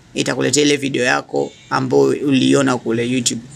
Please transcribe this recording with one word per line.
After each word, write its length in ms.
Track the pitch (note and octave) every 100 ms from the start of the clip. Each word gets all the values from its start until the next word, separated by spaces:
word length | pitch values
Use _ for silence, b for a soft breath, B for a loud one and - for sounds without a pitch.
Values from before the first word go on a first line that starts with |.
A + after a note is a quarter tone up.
| -
itakuletea 500 | C#3 C#3 C3 C3+ C3
ile 140 | D3 D3
video 260 | C3+ C3
yako 480 | B2 C#3+ - C#3+ C#3 - -
ambayo 340 | C3+ C3 C#3
uliona 720 | C3+ C3 C#3+ C3 C3 C#3 C3 B2
kule 320 | A#2 A#2 A#2+
YouTube. 320 | B2+ A#2+ A#2 -